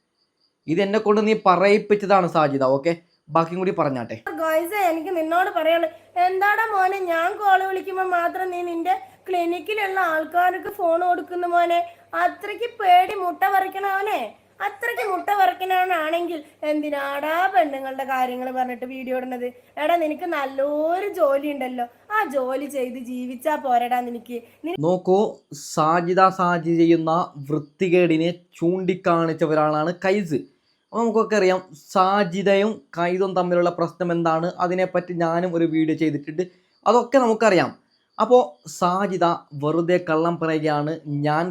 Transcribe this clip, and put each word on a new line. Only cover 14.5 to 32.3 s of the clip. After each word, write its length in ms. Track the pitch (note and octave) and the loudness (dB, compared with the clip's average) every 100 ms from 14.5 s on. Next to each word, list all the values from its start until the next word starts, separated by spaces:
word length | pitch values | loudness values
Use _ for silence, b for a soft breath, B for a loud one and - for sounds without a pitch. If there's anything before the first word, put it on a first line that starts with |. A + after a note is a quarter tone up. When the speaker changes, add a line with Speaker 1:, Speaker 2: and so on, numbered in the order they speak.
| - | -8
Speaker 2:
അത്രയ്ക്ക് 440 | G4+ - A#4 A#4+ A4 | -8 -6 -6 -4 -4
മുട്ട 220 | F4 F4 | -2 0
പറിക്കണവനാണെങ്കിൽ 1080 | G4+ F#4 F4+ F#4 F#4 F#4 E4+ D#4 E4+ E4+ D#4+ - B | 2 2 0 -2 0 0 -2 -2 -2 -4 -8 -12 B
എന്തിനാടാ 760 | D4+ D4+ D4 C#4 C#4 C#4+ D4+ E4 G4 | -4 -2 -2 -4 -4 -4 -2 0 2
പെണ്ണുങ്ങളുടെ 580 | G4 D4+ C4+ C4+ C4+ | 2 2 -2 -8 -6
കാര്യങ്ങൾ 440 | C4 C4 B3+ B3 B3+ | -4 -2 -2 -4 -6
പറഞ്ഞിട്ട് 360 | B3+ B3+ B3 B3+ | -4 -4 -6 -10
വീഡിയോ 300 | C4 B3+ B3+ | -10 -6 -6
ഇടുന്നത്? 300 | B3+ B3 B3 - b b | -6 -8 -8 -10 b b
എടാ, 180 | D4+ F4 | 0 0
നിനക്ക് 300 | D#4 D4 F4 | 0 -4 -4
നല്ലൊരു 840 | D4+ C4+ C4+ C#4+ D4 D#4 F4+ G4+ | -4 -4 -2 -2 0 0 -2 -2
ജോലി 340 | F4 C#4+ C#4 D4 | 0 2 2 -2
ഉണ്ടല്ലോ, 340 | C#4 B3+ B3 A#3+ b b | -6 -6 -6 -8 b b
ആ 80 | G#4+ E4+ | -2 0
ജോലി 340 | C4+ B3+ C4 C#4+ | -2 -2 -4 -6
ചെയ്ത് 320 | C#4+ B3+ B3+ | -6 -6 -8
ജീവിച്ചാ 560 | A#3+ B3 B3 B3+ D#4 D4+ | -10 -10 -10 -6 -4 -2
പോരെടാ 420 | C4 A#3+ A#3+ B3 | 0 0 0 -4
നിനക്ക്? 380 | B3 A#3+ A#3 A#3+ b b | -4 -8 -10 -12 b b
നി- 140 | D#4 F4 | -8 -2
Speaker 1:
നോക്കൂ, 400 | D#3+ F3+ F#3 F#3+ A3 - - - - | 0 0 2 2 2 -4 -18 -18 -6
സാജിദ, 560 | - D#3 F3 E3+ F#3 F#3+ | 0 2 2 2 4 4
സാജി 460 | F#3+ F3 F3 D#3+ E3 | 4 0 0 0 2
ചെയ്യുന്ന 360 | E3 E3 D#3+ E3 - C#3+ | 4 4 2 0 -2 -8
വൃത്തികേടിനെ 840 | C#3 D3+ D3 - F#3+ F3+ F3 D#3+ E3+ F3 _ | -6 -6 -6 -4 2 4 4 2 0 -4 _
ചൂണ്ടിക്കാണിച്ച 920 | - E3+ F#3 F3+ F3 F#3 E3 E3 D#3+ | -4 -2 0 -2 -2 0 2 0 0
ഒരാളാണ് 480 | D#3+ D#3 D3+ D3+ D#3 F3 | 0 2 2 0 -2 -2
കൈസ്. 360 | F#3+ G#3 E3+ C3+ - _ _ _ _ | 0 0 0 -4 -6 _ _ _ _
അപ്പൊ 100 | A3 | -2
നമുക്കൊക്കെ 340 | A#3 G#3+ A3 G#3+ | 0 0 2 2
അറിയാം 240 | F#3 F#3 - D3+ - | 2 2 -4 -20 -4
സാജിദയും 840 | G3 F#3 G3+ F3+ | 2 2 2 0